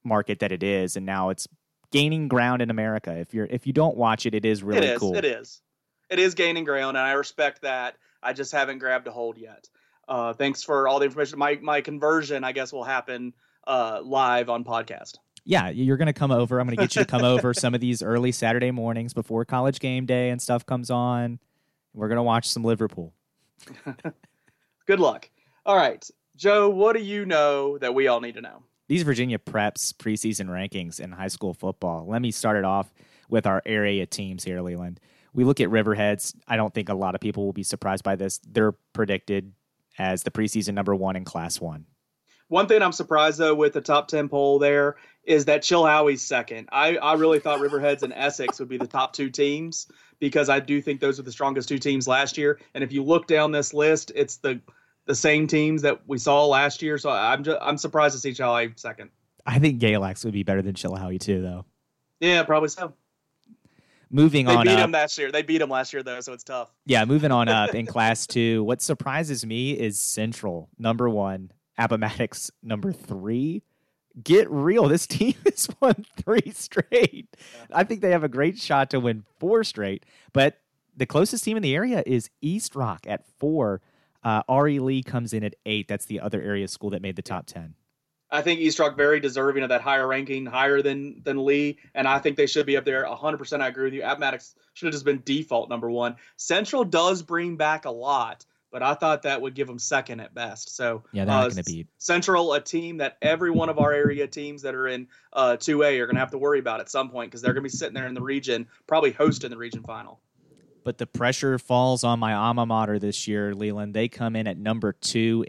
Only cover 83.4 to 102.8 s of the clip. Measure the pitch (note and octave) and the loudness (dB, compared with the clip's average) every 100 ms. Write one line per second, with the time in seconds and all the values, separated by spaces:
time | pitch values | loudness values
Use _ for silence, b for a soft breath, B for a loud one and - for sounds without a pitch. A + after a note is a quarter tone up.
83.4 | C#3+ D#3+ A2+ F#2+ _ _ _ _ A#2 A2 | -2 0 0 -2 _ _ _ _ -2 -2
84.4 | - C3 D3 C#3+ C3 C3+ B2+ B2+ A#2 A2 | 2 2 2 0 0 -2 -2 -6 -4 -4
85.4 | G#2+ - - G#2+ F#2+ G2+ - G#2 G#2 G2+ | -4 -6 -4 -4 -2 -6 -6 -8 -6 -6
86.4 | G2+ G2+ F#2+ - G#2 F#2+ F#2+ F2+ - F2+ | -4 -4 -4 -8 -8 -6 -8 -10 -8 -10
87.4 | - F2 D#2+ D#2+ _ _ _ _ - D3 | -10 -16 -18 -20 _ _ _ _ -6 -2
88.4 | D3+ E3 D#3 D3+ D3+ C#3 C#3+ D3+ C#3+ C3 | 0 2 0 2 0 4 4 4 2 0
89.4 | C3+ C#3 B2+ B2 B2+ C3+ C3 C3 C3+ C3+ | 0 0 2 0 2 0 0 -2 -4 -6
90.4 | C3 B2+ C#3 C#3+ C#3 C#3 C#3+ - - C#3 | -6 0 2 4 4 2 -6 -8 -4 0
91.4 | C3+ C#3+ D3 C#3+ b - C3 C3+ D3+ C#3+ | 2 2 2 -4 b -2 0 2 0 2
92.4 | C#3+ D#3 C#3+ C#3 B2+ C3 C3+ A#2+ D3+ D3+ | 2 2 2 2 0 -2 -2 -4 -4 -4
93.4 | C3+ D3 C3 B2+ C3+ C3+ A#2+ C#3+ C#3 B2 | -4 -4 -4 -2 -4 -4 -4 -2 -2 -4
94.4 | - _ _ - E3+ D3+ C3+ C3+ B2 C#3 | -10 _ _ -8 -6 -4 0 0 0 -4
95.4 | D#3 A#2+ A2 A#2+ A#2+ A#2+ A#2+ A#2+ b b | -2 -4 -2 -6 -4 -2 -4 -6 b b
96.4 | - F3 G#3+ C#4 G#3 E3 F3 F#3 D#3+ E3+ | -2 -2 0 -2 0 2 2 0 -2 -4
97.4 | F3 E3 D3+ D#3 C#3+ A#2+ B2+ C#3 A2+ - | -4 -2 0 0 -4 -8 -2 0 -2 -6
98.4 | - _ _ B2+ B2+ D3 D#3+ D3 D3 C3+ | -20 _ _ -4 -2 0 0 0 -2 -4
99.4 | C3+ C3 C3 A#2+ - C#3 B2+ A2+ A2 - | -6 -6 -6 -6 -2 -2 -2 -12 -14 -10
100.4 | A#2 G#2+ - - A#2+ A2+ - G2+ G2 G#2+ | -10 -12 -14 -6 -4 -4 -6 -4 2 2
101.4 | B2 F#2 F2 E2 D#2+ _ - F3 E3+ F3+ | 2 -2 -8 -10 -12 _ -2 -2 2 2
102.4 | E3+ D3 C#3+ E3 | 2 0 -2 -6